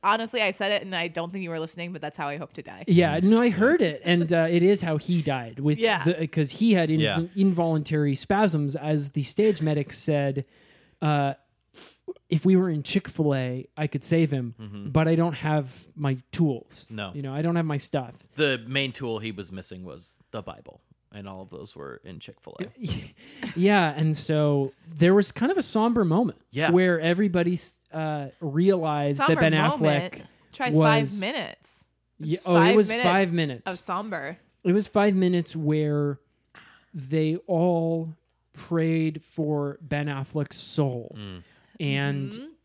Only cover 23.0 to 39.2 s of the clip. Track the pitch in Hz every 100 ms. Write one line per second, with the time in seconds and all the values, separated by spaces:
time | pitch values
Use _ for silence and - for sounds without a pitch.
23 | - _ - - 220 170 190 202 165 143
24 | 156 151 - 156 147 143 135 - - 160
25 | 170 196 196 - 247 381 - 220 226 233
26 | 180 165 233 - _ 127 156 175 185 170
27 | 160 175 208 175 170 180 - - _ 160
28 | 156 151 139 - 160 143 185 190 160 147
29 | 143 143 285 160 160 156 151 285 156 143
30 | - - - _ _ - 160 151 156 143
31 | 139 202 190 294 185 - - - - _
32 | _ _ 151 175 185 170 170 202 208 226
33 | 247 185 190 170 156 123 - 180 - 185
34 | 214 180 139 180 _ _ 185 190 202 214
35 | 208 190 180 175 165 165 151 151 151 147
36 | 147 143 _ _ _ - - _ _ 170
37 | 131 156 156 170 - 170 180 170 165 165
38 | 165 160 _ _ _ - - 165 160 160
39 | 160 156